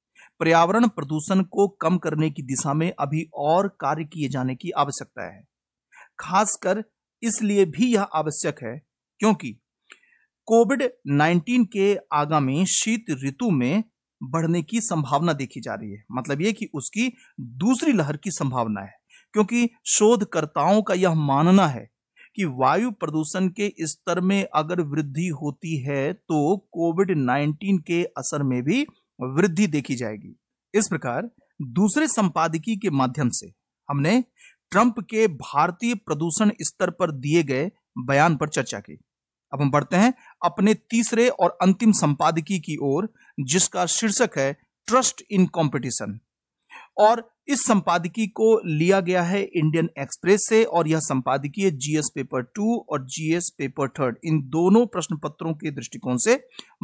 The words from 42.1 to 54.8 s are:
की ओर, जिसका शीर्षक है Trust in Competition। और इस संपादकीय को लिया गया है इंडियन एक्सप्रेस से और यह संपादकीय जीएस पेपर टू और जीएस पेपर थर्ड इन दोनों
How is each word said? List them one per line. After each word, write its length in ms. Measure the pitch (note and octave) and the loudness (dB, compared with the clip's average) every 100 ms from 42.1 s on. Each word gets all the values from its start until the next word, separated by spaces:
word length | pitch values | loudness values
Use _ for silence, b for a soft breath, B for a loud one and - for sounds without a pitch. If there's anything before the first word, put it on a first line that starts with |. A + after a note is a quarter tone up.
| C#3 D#3+ E3 D#3 F#3+ | 2 0 0 -2 -4
की 180 | D#3+ D#3 | -6 -4
ओर, 240 | C#3 C#3+ G#3+ b b b | -2 -2 -2 b b b
जिसका 460 | C3 F3 - F#3 F3 | 0 0 0 0 -2
शीर्षक 500 | - A3 G3+ A#3+ D3+ | 0 0 2 0 0
है 180 | C3+ C#3+ _ _ - | -2 -4 _ _ 0
Trust 340 | B3 B3 - - | 0 0 -4 -2
in 140 | G3+ F3 | 0 2
Competition। 640 | E3 D3+ C3+ B2+ - G#2 G#2+ _ _ _ _ _ B B - | 0 -2 -2 -4 -4 -6 -10 _ _ _ _ _ B B 4
और 300 | G#3+ B3 - _ - | 4 4 -2 _ -2
इस 160 | C#4 - | 0 2
संपादकीय 600 | G#3 F3 F3 E3 A3+ G#3 | 2 2 -2 -2 -4 -4
को 260 | - A3 A3 F3+ | 2 4 4 2
लिया 320 | D3+ E3+ G3 | 0 4 2
गया 220 | F3 F3+ | 2 -2
है 200 | E3+ G3 | 0 -2
इंडियन 460 | G3 F3 D#3 D#3+ E3 - | -4 -2 0 0 -2 -6
एक्सप्रेस 480 | C3+ - F3 G#3 - | -8 -2 2 2 4
से 140 | A3 | 2
और 240 | A3+ E3+ D#3 | 2 0 0
यह 120 | D#3+ | 0
संपादकीय 720 | - C3 B2+ C3+ C#3+ E3 G3 | 0 -2 0 -2 -4 -2 0
जीएस 380 | C#3 D3 D3+ D3+ | 0 -2 -2 -2
पेपर 280 | D3+ B2+ C3 A#2+ | -4 -6 -6 -6
टू 220 | - G#3+ A#3 | -4 -2 -2
और 240 | - D3 C3 | -4 -6 -6
जीएस 440 | D#3 D#3 E3+ E3+ - | -4 -2 0 -2 -6
पेपर 300 | C#3 C#3+ C3+ | -6 -4 -4
थर्ड 260 | - C3 A#2 | -2 -4 -2
इन 160 | E3 D#3 C3 | 0 0 0
दोनों 360 | D#3 F3+ G#3+ | 2 4 6